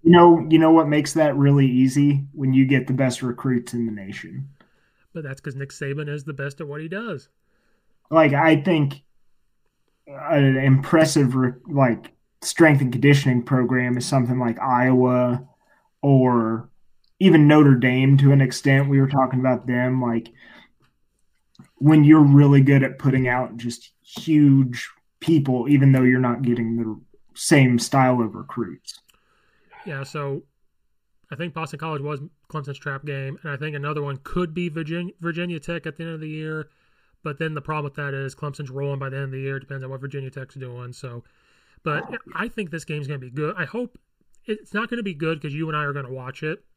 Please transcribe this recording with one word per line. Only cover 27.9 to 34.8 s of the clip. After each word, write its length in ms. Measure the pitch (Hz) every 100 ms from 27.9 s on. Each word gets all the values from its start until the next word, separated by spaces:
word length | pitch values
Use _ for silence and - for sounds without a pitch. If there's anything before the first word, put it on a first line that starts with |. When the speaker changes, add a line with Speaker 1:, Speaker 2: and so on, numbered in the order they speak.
| 139 131 123
Speaker 1:
of 140 | 110
recruits. 680 | 98 - - 98 - - - _ _ _ _ _ _ _ -
Speaker 2:
Yeah, 180 | - 139
so 400 | 139 156 143 135 _ _ _ _ _ _ _ _ _
I 40 |
think 180 | 147 170
Boston 260 | 151 156 147
College 220 | 160 151
was 180 | 147 143 147 _ _
Clemson's 280 | 156 143 135
trap 260 | 147 135
game, 320 | 147 139 135 160
and 80 | 156
I 60 | 139
think 180 | 151
another 260 | 147 143 151
one 160 | 143 139
could 300 | - 180 180
be 160 | 160 175
Virginia, 440 | 160